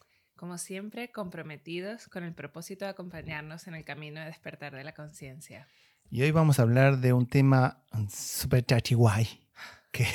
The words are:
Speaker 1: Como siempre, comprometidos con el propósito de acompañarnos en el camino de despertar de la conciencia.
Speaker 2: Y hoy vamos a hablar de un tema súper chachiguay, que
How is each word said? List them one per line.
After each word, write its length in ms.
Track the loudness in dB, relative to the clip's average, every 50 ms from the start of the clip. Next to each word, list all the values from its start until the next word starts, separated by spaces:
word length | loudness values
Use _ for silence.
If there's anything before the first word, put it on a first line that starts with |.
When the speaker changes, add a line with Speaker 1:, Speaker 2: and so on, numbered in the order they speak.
| _ _ _ _ _ _ _
Speaker 1:
Como 220 | _ -14 -14 -12 -12
siempre, 520 | -12 -12 -12 -12 -12 -12 -12 -12 -14 -12
comprometidos 960 | -10 -10 -10 -10 -10 -12 -12 -14 -16 -16 _ -10 -10 -8 -8 -10 -12 -14 -16 -16
con 140 | -14 -12
el 120 | -12 -12 -12
propósito 500 | -12 -14 -14 -14 -16 -16 -14 -12 -10 -10
de 60 | -10
acompañarnos 760 | -10 -12 -16 -16 -16 -14 -12 -10 -10 -10 -12 -12 -16 -16 -16
en 80 | -16 -16
el 100 | -14 -12
camino 360 | -14 -14 -12 -14 -14 -14 -14
de 60 | -14
despertar 480 | -14 -16 -16 _ -18 -16 -14 -16 -14 -14
de 100 | -14 -16
la 80 | -16
conciencia. 760 | -16 -16 -18 -18 -18 -18 -18 -18 -18 -18 -20 -20 -20 -20 -20 _ _ _ _ _ _ _ _ _
Speaker 2:
Y 120 | -2 2
hoy 80 | 2 4
vamos 260 | 4 6 6 6 6 6
a 40 |
hablar 360 | 6 6 6 6 6 6 4 4
de 160 | 2 4 4
un 120 | 4 2
tema 560 | 2 4 4 6 6 6 6 4 2 0 _ _ _ -6 -6 -6 -6
súper 540 | -8 -10 -10 -8 -8 -6 -2 2 2 2 2
chachiguay, 600 | 2 2 2 2 2 4 6 6 6 6 2 0 -2 -4 -12 _ _ _ -20 -20 -20 -20 -20 _ _
que 140 | -4 -2 0 2